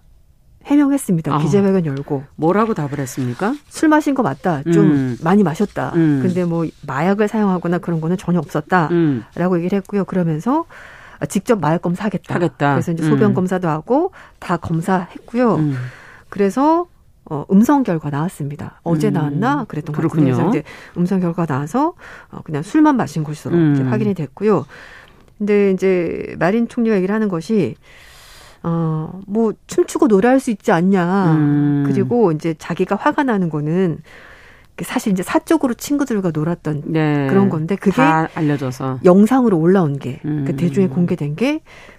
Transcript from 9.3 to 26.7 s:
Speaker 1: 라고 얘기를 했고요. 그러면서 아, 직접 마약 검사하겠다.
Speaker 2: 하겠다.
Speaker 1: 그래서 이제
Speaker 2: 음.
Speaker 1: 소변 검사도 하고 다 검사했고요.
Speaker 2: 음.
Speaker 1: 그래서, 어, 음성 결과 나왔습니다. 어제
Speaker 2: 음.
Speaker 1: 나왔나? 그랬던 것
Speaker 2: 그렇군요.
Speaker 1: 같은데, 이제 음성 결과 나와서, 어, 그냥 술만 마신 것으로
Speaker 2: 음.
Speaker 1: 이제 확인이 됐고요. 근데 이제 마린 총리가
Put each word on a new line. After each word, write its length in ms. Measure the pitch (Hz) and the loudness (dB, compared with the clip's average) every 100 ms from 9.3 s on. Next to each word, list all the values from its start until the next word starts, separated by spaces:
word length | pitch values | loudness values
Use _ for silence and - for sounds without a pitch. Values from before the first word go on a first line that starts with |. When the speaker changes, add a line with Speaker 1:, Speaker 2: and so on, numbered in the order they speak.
Speaker 1:
라고 240 | - 180 175 | -4 -2 0
얘기를 180 | 175 196 | -2 -4
했고요. 280 | - 202 180 | -2 -4 -2
그러면서 580 | 185 165 156 233 311 330 - - - - - | -2 -2 -2 0 -2 -4 -14 -20 -20 -20 -12
아, 60 | - | -6
직접 340 | 196 - 214 | -4 -2 0
마약 220 | 147 175 | 0 0
검사하겠다. 520 | 175 185 208 180 - | -2 -4 -4 -6 -6
Speaker 2:
하겠다. 380 | 175 170 - 143 | -2 -2 0 0
Speaker 1:
그래서 180 | 131 180 | 0 -2
이제 120 | 165 | -2
Speaker 2:
음. 60 | 156 | 0
Speaker 1:
소변 240 | 143 208 | 2 2
검사도 340 | 180 185 185 175 | 2 0 -2 -2
하고 420 | 151 - 269 370 - - _ | -4 0 0 0 -6 -20 _
다 160 | - 170 | -6 -6
검사했고요. 960 | - 165 180 185 180 - - 233 240 156 | -2 -4 0 -2 -2 -16 -8 0 2 2
Speaker 2:
음. 200 | 151 127 123 - - - - | 0 -2 -8 -14 -20 -20 -14
Speaker 1:
그래서, 580 | 190 196 247 302 339 349 _ _ _ - | -2 -2 2 2 2 -2 _ _ _ -10
어, 180 | 147 - | -10 2
음성 320 | 190 247 285 | 4 6 4
결과 260 | 220 160 147 | 2 -2 -2
나왔습니다. 680 | 143 170 - 143 147 113 - | -4 -4 -6 -10 -8 -14 -10
어제 260 | 165 156 147 | -2 0 2
Speaker 2:
음. 40 | |
Speaker 1:
나왔나? 520 | 147 147 147 240 285 220 | 0 -2 0 0 0 -4
그랬던 260 | 151 147 | -8 -6
것 40 | 151 | -2
Speaker 2:
그렇군요. 320 | 160 160 135 123 | -2 2 2 2
Speaker 1:
같은데, 220 | 160 - | 0 -2
이제 100 | - - - 170 | -6 -20 -14 -4
음성 220 | 180 190 | -2 0
결과 260 | 175 170 165 | -2 -2 -2
나와서, 480 | 135 147 254 320 - - - - | -4 -2 -2 -2 -4 -20 -20 -18
어, 80 | - | -18
그냥 200 | - 147 | -8 -8
술만 340 | 180 311 302 247 | -2 2 4 2
마신 260 | 143 160 | -2 -4
것으로 320 | 151 147 170 | -6 -8 -2
Speaker 2:
음. 200 | 170 156 | 2 4
Speaker 1:
이제 80 | 139 | 4
확인이 280 | 131 123 208 | 2 0 0
됐고요. 520 | 185 143 - 208 180 - - - - - - _ - | -2 -6 -2 2 2 0 -16 -20 -20 -20 -20 _ -8
근데 320 | 208 208 202 | 0 2 2
이제 640 | 190 190 180 165 - - - | 2 2 2 0 -4 -8 -2
마린 260 | 165 226 | 0 0
총리가 300 | 233 | -2